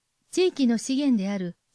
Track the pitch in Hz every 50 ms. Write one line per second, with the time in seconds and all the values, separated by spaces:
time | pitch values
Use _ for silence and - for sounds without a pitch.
0 | _ _ _ _ _ _ - 339 370 359 - - 269 233 233 214 - - 269 269
1 | 294 277 240 202 190 196 202 190 180 175 - _ _ _